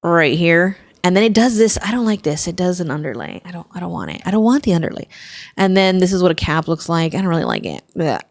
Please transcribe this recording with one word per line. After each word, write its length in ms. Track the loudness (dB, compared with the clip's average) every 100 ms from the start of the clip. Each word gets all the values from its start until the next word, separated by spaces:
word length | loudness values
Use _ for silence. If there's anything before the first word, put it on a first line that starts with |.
right 340 | 2 4 4 2
here. 400 | 4 4 2 -2 _ _
And 140 | 2 4
then 80 |
it 80 | 2
does 240 | 2 0 4
this. 220 | 2 2
I 80 | -2
don't 140 | -2
like 180 | -2 -2
this. 240 | -4 -4 -6
It 100 | -2
does 240 | -2 -2
an 100 | -4
underlay. 500 | -4 -6 -8 -10 -14
I 80 | -14
don't, 140 | -16 -14
I 80 | -12
don't 120 | -8
want 180 | -8 -8
it. 100 | -8 -2
I 40 |
don't 140 | 2
want 200 | 4 2
the 100 | 2
underlay. 340 | 0 0 -6 -14 -18 -20 -20 -18 -2
And 200 | 2 4
then 220 | 4 4
this 140 | 2
is 100 | 4
what 80 | 2
a 40 |
cap 340 | 2 0 -2 -2
looks 200 | -4 -2
like. 260 | -2 0
I 40 | -2
don't 100 | -2
really 160 | 0
like 200 | -2 -4
it. 180 | -6 -12 _ -4
Blech. 260 | -4 -4 -8